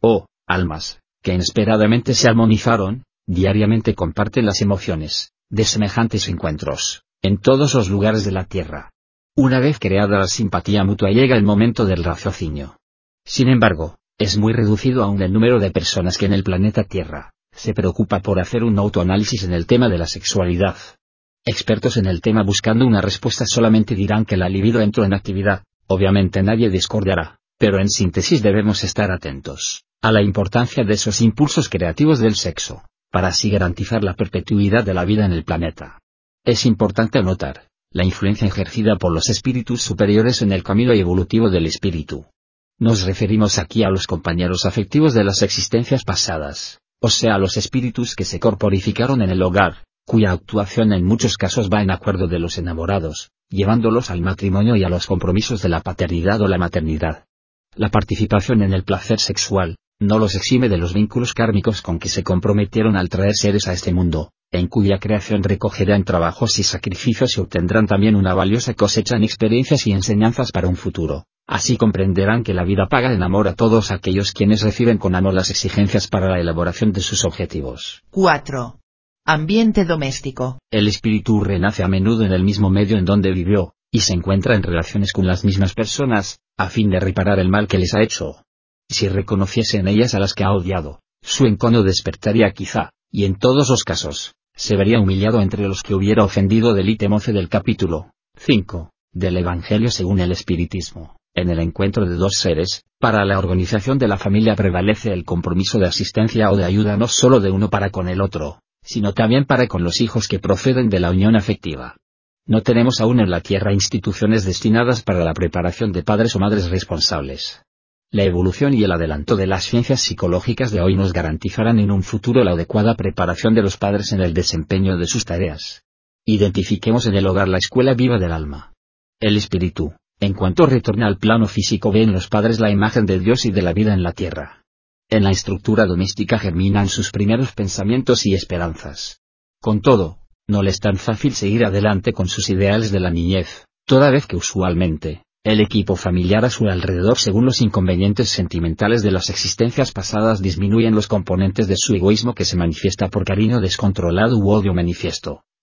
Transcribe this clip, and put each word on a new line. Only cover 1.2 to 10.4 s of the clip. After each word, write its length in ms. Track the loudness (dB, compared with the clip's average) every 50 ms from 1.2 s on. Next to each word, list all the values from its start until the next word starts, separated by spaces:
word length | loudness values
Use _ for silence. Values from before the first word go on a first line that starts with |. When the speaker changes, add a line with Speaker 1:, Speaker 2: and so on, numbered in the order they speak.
| -4
Speaker 1:
que 100 | -2 -2
inesperadamente 800 | -2 -2 -2 0 0 0 2 2 2 4 4 2 2 0 0 0
se 140 | 2 4
armonizaron, 760 | 4 4 4 4 4 4 2 2 0 0 0 0 -2 -4 -8 -12 _ _ _ -8
diariamente 720 | -4 -2 0 2 2 2 2 2 2 2 0 0 -2 -2
comparten 500 | -2 -4 -6 -2 -4 -4 -2 0 0 0
las 140 | 0 0 0
emociones, 720 | 0 0 0 -2 -2 -6 -6 -6 -6 -8 -8 -8 -10 _ _ _ _ -6
de 140 | -2 -2 0
semejantes 640 | 0 0 -2 -2 -2 0 -2 -2 0 -2 -4 -4
encuentros, 760 | -4 -6 -4 -4 -6 -6 -4 -6 -6 -6 -6 -6 -8 -8 -10 _ _ _ -4
en 160 | -2 0 0
todos 380 | 2 2 2 4 4 4 2 2
los 140 | 0 0 0
lugares 360 | 0 0 0 0 0 0 -2
de 80 | -2 -4
la 100 | -4 -6
tierra. 480 | -6 -6 -8 -8 -8 -12 -14 -16 -18 _ _ _ _ _ _ _ _ 0
Una 220 | 2 2 4 4 4
vez 180 | 2 2 0 0
creada 400 | 0 0 2 2 2 2 2 2
la 80 | 0
simpatía 560 | 0 -2 -2